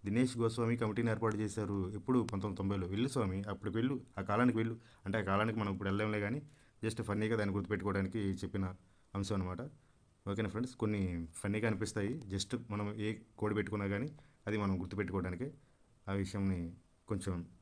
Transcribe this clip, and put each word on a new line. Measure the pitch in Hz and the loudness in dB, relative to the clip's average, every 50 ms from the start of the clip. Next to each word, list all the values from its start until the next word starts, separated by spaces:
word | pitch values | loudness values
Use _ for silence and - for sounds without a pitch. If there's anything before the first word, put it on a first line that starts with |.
| - | -2
దినేష్ | 101 101 120 127 127 123 | 0 2 4 4 2 2
గోస్వామి | 117 117 113 113 120 117 113 120 | 2 2 2 2 2 2 2 2
కమిటీని | 117 117 107 104 117 117 117 | 2 2 0 0 2 2 2
ఏర్పాటు | 110 107 113 110 104 | 2 2 2 2 2
చేశారు. | 101 110 104 98 110 107 95 101 98 92 90 | 2 0 -2 0 -2 -2 0 0 0 0 -2
ఎప్పుడు? | 107 104 - - 127 127 | -4 -6 0 4 4 4
పంతొమ్మిది | 113 - - 101 98 | 4 2 -2 -2 -2
వందల | 107 95 | -2 -2
తొంభైలో. | - 95 98 101 98 92 | 0 0 0 0 0 0
వెళ్ళు | 87 95 101 120 139 | -2 0 0 0 0
స్వామి, | - 131 110 95 92 95 | 2 0 0 2 0 -2
అప్పటికి | 98 104 98 98 - 104 95 | -2 -4 -6 -4 -4 -2 0
వెళ్ళు, | 113 120 131 143 123 - - - | 0 0 0 0 -2 -6 -8 -8
ఆ | - | -8
కాలానికి | 95 95 101 110 123 127 110 | -2 2 4 6 6 6 6
వెళ్ళు. | 110 113 117 113 117 - - - - - | 4 0 0 -2 -6 -10 -20 -20 -10 -6
అంటే | 98 98 | -2 -2
ఆ | 110 | 0
కాలానికి | 101 98 98 101 107 113 110 110 | 2 4 4 4 4 2 2 0
మనం | 107 101 95 | 0 0 0
ఇప్పుడు | 92 101 98 | 0 0 0
వెళ్ళలేంలే | 95 101 107 107 107 107 | 2 2 2 2 0 0
కానీ | 104 101 117 147 147 - - - - - _ - - | 0 -2 -2 -4 -6 -10 -20 -20 -20 -20 _ -4 -4
just | 113 110 - 113 | -2 -2 -2 -2
ఫన్నీగా | 104 101 101 107 110 113 | -2 0 0 2 2 2
దాన్ని | 110 104 101 98 | 2 2 2 0
గుర్తుపెట్టుకోవడానికి | 101 98 95 107 92 92 104 95 98 95 95 - 113 | 0 0 0 -2 0 0 0 2 2 0 0 0 0
చెప్పిన | 101 98 95 98 - 95 - 101 95 92 92 - - - - - - - - | 0 0 0 -2 -4 -4 -2 0 -2 -2 -2 -6 -16 -20 -20 -20 -20 -8 -4
అంశం | 101 101 95 107 | -4 -2 0 0
అనమాట. | 98 92 90 92 85 127 147 - - - - - _ - - _ _ _ 101 | 0 0 -2 -4 -6 -8 -10 -12 -16 -20 -20 -20 _ -20 -20 _ _ _ -4
ఓకేనా | 101 101 113 98 | -2 0 0 0
ఫ్రెండ్స్? | 92 107 123 127 - | 0 -2 -4 -4 -2
కొన్ని | - 113 104 107 101 95 92 87 85 85 | -2 0 0 2 2 0 0 0 -4 -6
ఫన్నీగా | 82 - - - 101 101 107 110 | -6 -10 -4 -2 0 0 2 2
అనిపిస్తాయి, | 113 110 98 - - - 110 101 101 131 165 | 2 2 2 -2 -2 0 0 0 0 -2 -4
just | 123 98 95 95 - - - 123 117 - | -6 -4 -4 -4 -2 -2 -4 -6 -4 -4
మనం | 104 104 104 104 104 | -4 -2 -2 -2 -2
ఏ | 110 104 107 110 - - - - | -2 -2 -2 -2 -4 -8 -18 -6
కోడ్ | - 107 107 107 | -2 0 0 2
పెట్టుకున్నా | 107 104 95 107 104 101 | 2 0 0 -2 -2 0
కానీ | 98 101 101 123 151 - - - - - _ _ | 0 0 0 -2 -4 -6 -12 -20 -20 -20 _ _
అది | 107 107 | -2 -2
మనం | 107 104 98 95 90 | 0 2 2 2 0
గుర్తుపెట్టుకోవడానికే. | 85 90 95 101 101 87 92 95 85 92 90 87 120 143 - - - - - _ - _ - _ - - | 0 -4 -2 -2 -2 0 0 0 0 -2 -2 -4 -6 -8 -8 -12 -20 -20 -20 _ -20 _ -20 _ -6 -2
ఆ | |
విషయంని | 98 98 95 95 - 104 98 98 95 87 85 85 92 - _ _ _ _ _ | 0 0 0 0 0 0 2 2 2 2 0 -4 -6 -12 _ _ _ _ _
కొంచెం | - 107 95 - 98 90 87 85 - - - | -4 -4 -2 0 -2 -2 -2 -4 -8 -12 -20